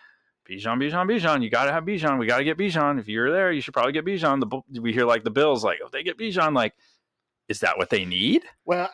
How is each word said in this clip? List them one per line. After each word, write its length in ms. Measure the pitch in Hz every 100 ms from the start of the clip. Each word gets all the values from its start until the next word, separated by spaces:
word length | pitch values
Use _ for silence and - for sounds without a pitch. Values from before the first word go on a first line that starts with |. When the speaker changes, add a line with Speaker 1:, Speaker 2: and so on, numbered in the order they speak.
| - _ _ _ -
Speaker 1:
"Bijan, 300 | 95 110 120
Bijan, 240 | 143 170 185
Bijan. 340 | 226 170 147
You 80 | 113
gotta 220 | 117 139
have 120 | 160
Bijan. 340 | 165 202 151 135
We 80 | 113
gotta 180 | 120
get 120 | 143 160
Bijan. 400 | 196 165 147 139
If 100 | 104
you're 220 | 110 123
there, 220 | 175 185
you 80 | 156
should 140 | 127
probably 180 | 131 123
get 120 | 151
Bijan." 360 | 165 196 160 139
The 60 | 113
Bu-, 180 | 135 - 127
we 120 | 117
hear, 120 | 113
like, 200 | 120 117
the 60 | 110
Bills, 320 | 110 151 131
like, 140 | 107 82
"If 60 | -
they 100 | 131
get 160 | 170 165
Bijan, 360 | 220 185 156
like, 200 | 139 110 - _ _ _ _ _ _ -
is 120 | 104
that 180 | 90 87
what 120 | 90
they 140 | 107
need?" 380 | 90 90 113 285 - -
Speaker 2:
Well, 240 | - 180 185